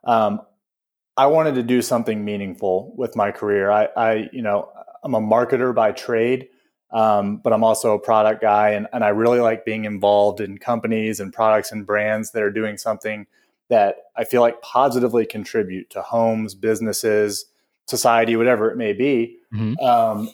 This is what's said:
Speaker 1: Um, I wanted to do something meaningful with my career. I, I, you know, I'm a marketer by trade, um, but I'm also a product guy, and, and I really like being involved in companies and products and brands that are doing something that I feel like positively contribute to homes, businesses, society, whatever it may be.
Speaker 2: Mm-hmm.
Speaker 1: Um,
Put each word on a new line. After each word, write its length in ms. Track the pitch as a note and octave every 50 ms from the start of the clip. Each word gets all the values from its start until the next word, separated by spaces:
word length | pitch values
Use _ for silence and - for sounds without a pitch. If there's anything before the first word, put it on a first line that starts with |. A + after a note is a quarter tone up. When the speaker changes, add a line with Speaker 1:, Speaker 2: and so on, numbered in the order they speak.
| -
Speaker 1:
Um, 360 | B2 A#2 A2+ G#2+ G#2 G#2 G#2+ - _ _ _ _ _ _ _ _ _ _ _ _ _ _
I 100 | - C3+
wanted 300 | C#3+ D#3 D#3+ D#3+ D#3 C#3
to 80 | B2+ A#2
do 180 | A#2+ B2+ B2
something 420 | A#2 - B2+ A#2 A2+ A2+ A2 G#2+ G#2
meaningful 720 | G#2 G#2 G2+ G2+ F#2+ E2+ - G#2+ F#2+ F#2 F#2+ F#2+ - -
with 200 | - B2+ A2 -
my 160 | A2 G2+ G2+
career. 360 | G2+ - - G#2 G2+ G2+ G2 G2+
I, 200 | G#2 G#2+ G#2+ - -
I, 340 | G#2+ A#2 A2+ A2 A2 G#2+ -
you 100 | - B2+
know, 280 | A2+ G#2 G2+ G2+ - - - - - - - -
I'm 140 | - C#3+ B2
a 40 | A2
marketer 540 | A2 G#2+ A2 A#2+ B2 - C#3 B2 B2 B2+ A#2
by 160 | A2+ A2 G#2
trade, 600 | F#2+ - - - A#2+ A2+ A#2 A#2+ C3 C3 C3 - _ _ _ _ _ _ _ _
um, 460 | - A2+ A2 A2 G#2 G2+ G2+ G2+ G#2 A2
but 140 | - A#2+
I'm 120 | A2+ G#2+ A2+
also 300 | A2 A2 - - A#2 G#2
a 40 | G2+
product 420 | - - A2+ A2 G#2+ G#2+ A2 G#2+
guy, 300 | A2 G#2+ G#2 G#2 G#2+ G#2+
and, 160 | G#2 G#2 G#2+ -
and 100 | - B2
I 60 | A2+ G#2
really 320 | G#2 A2 A2+ A#2 A#2+ B2
like 240 | A#2+ A2+ A2+ A2+ -
being 200 | A2+ A2 A2 G#2+
involved 560 | G#2+ G#2 G2 G2+ G2+ G#2 G2+ G#2 G#2 G2+ G2+
in 160 | G#2+ F#2+ G2
companies 600 | G2+ - B2 A#2+ A2+ A2 A2 A2+ A2 A2 A2 G#2+ G#2
and 140 | G2+ F#2+
products 400 | - - A2 A2 A2 G#2+ G2+ -
and 120 | A2 G#2+ G2+
brands 460 | G2+ G#2 G#2 G#2 G#2+ G#2+ A2 A2 -
that 140 | - A2+ G#2
are 80 | G2+
doing 260 | G2+ A2 A2 G#2+ G#2 G2
something 480 | - A2+ A2 G#2 - G#2+ G#2+ G#2+ G2+ _ _ _ _ _ _ _ _ _
that 280 | B2+ A2 G2+ G2+ - - - _ _
I 80 | A#2
feel 180 | - - - B2
like 220 | A#2+ A#2 A#2 -
positively 640 | - - - B2 C3+ C#3+ B2 B2 A#2+ A#2+ A2+ A#2+ A2
contribute 640 | A2 - A2 G2 - - A#2 G#2 F2+ F#2 F#2 - _
to 120 | - G2
homes, 520 | F#2 - - A#2 A2+ A2+ A2+ A2 A2 G#2+ G2
businesses, 920 | G2 G#2 A2 A2 G2+ A2+ A2 G2 - - A2+ G#2+ G#2+ G#2 G#2 G2 - - _ _ _ _ _ _ _ _ -
society, 480 | - A#2 - B2 A#2 A2+ A2+ A2+ A#2
whatever 340 | A2+ A#2 B2+ B2 A2 - A2+
it 60 | -
may 160 | B2+ A#2 G#2
be. 460 | G2+ G2 B2+ C#3+ C#3 A#2 A#2 A#2 - - _ _
Speaker 2:
Mm-hmm. 320 | A2 G#2+ A2+ G#2+ B2 E3 C3+
Speaker 1:
Um, 460 | B2+ A#2+ A#2 A2+ A2 G#2+ G#2 A2 A2